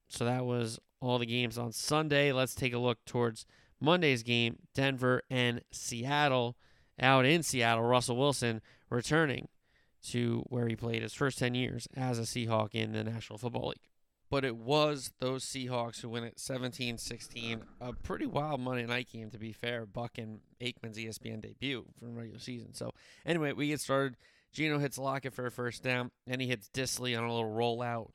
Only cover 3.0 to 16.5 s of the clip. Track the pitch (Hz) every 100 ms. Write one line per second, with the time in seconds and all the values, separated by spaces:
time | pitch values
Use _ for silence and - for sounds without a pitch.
3 | - 123 120 113 - _ _ - 139 180
4 | 160 123 117 120 117 - - - 135 131
5 | 127 127 - 127 123 120 - - - 117
6 | 127 147 147 127 120 - _ _ _ -
7 | 131 135 127 170 151 131 117 117 117 123
8 | 120 120 143 131 120 110 - - - 123
9 | - 156 156 120 - _ _ _ _ _
10 | - 120 120 117 - 123 117 117 113 113
11 | 110 - 139 - 123 123 123 120 - 135
12 | 127 117 113 123 113 110 107 113 110 107
13 | 110 113 - 110 120 123 - - _ _
14 | _ _ - 139 135 117 113 151 151 147
15 | 123 - 127 131 - 135 127 123 117 -
16 | 120 117 117 - -